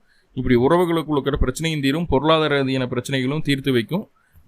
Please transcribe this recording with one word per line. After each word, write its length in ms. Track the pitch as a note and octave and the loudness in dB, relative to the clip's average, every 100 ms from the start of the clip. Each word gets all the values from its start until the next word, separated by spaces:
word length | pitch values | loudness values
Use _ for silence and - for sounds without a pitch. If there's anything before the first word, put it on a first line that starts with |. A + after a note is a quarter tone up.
| _ _ _ C3 | _ _ _ -8
இப்படி 200 | B2+ A#2+ | 2 4
உறவுகளுக்குள்ள 640 | C3 F3 F3 E3 D3+ D3 | 6 4 2 0 0 -2
இருக்கிற 200 | C3+ C#3 | 0 0
பிரச்சனையும் 440 | B2+ B2+ D#3+ D#3 | 0 0 -4 -2
தீரும், 240 | C3+ D3+ E3+ | 0 -2 0
பொருளாதார 460 | C3+ D3+ D#3+ D3+ | 0 2 2 2
ரீதியான 320 | C#3+ C3 C3 B2 | 0 0 -2 -2
பிரச்சனைகளும் 560 | B2+ - C3+ B2+ D#3 | -4 -4 -4 -2 -4
தீர்த்து 300 | D3 C#3 C3+ | -2 -2 0
வைக்கும், 320 | B2 G#2+ F3+ - _ _ _ | -2 0 -6 -6 _ _ _